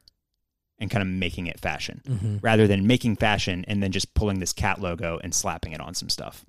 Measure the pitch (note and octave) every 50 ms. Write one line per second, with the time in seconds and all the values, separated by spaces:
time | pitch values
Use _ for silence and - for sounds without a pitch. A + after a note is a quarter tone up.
0 | _ - _ _ _ _ _ _ _ _ _ _ _ _ _ _ A2 G2 - G#2
1 | F#2+ F#2 F#2 F#2 F2+ E2+ - F#2 F2 E2+ - - - F2 D2 C#2+ - - - -
2 | - C3+ B2+ G2 G2+ G#2+ G#2 G2+ - A#2 A2+ A2 A2 G2+ G2+ G2 G2 A2 B2 B2
3 | - A#2 G2+ - A2+ G#2+ G#2 G2 - G2 F2+ F2+ F2+ - G#2 G2+ G2 F#2+ F#2 F#2+
4 | - - _ - A2 G#2 G2 F#2+ F2 - - - G#2+ G2 F#2 F#2 G2+ F2+ E2+ D#2+
5 | F2 E2+ E2 D#2+ - F2+ - - - F#2+ D#2+ D#2+ - E2+ D#2 D#2 C2+ D#2 F2+ -
6 | - - - - - - - - -